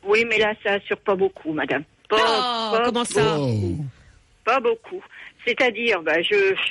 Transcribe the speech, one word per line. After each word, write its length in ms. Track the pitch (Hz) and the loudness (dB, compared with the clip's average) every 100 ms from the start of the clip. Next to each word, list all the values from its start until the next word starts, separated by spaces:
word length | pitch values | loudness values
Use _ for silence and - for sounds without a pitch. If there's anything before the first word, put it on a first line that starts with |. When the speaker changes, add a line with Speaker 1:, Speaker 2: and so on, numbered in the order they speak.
| 196 | 0
Speaker 1:
Oui, 180 | 214 233 | 2 2
mais 100 | 214 | 2
là, 140 | 214 220 | 0 0
ça 120 | 208 | -2
assure 240 | 202 - 196 | -2 -2 -4
pas 180 | - 190 | 0 0
beaucoup, 360 | 190 - - | 0 -2 -6
madame. 300 | 151 135 139 151 _ - | -4 -2 -4 -6 _ -2
Pas, 80 | 214 | 2
Speaker 2:
Oh, 580 | 226 226 247 233 226 220 | 4 2 0 -2 -2 0
Speaker 1:
pas 60 | |
Speaker 2:
comment 200 | 240 240 | 0 0
ça ? 320 | 240 403 214 156 | -2 0 2 2
Speaker 3:
Oh. 340 | 135 110 101 151 139 - - - _ _ | 0 0 -2 -4 -8 -12 -20 -20 _ _
Speaker 1:
Pas 160 | - 262 | -2 0
beaucoup. 420 | 233 226 - 370 - - - - | 0 -2 -6 -14 -14 -20 -20 -8
C'est-à-dire, 580 | - 233 254 214 233 190 | -6 0 0 0 -2 0
bah, 200 | 160 160 | 0 0
je, 320 | - 202 196 190 - | 2 2 2 0 -2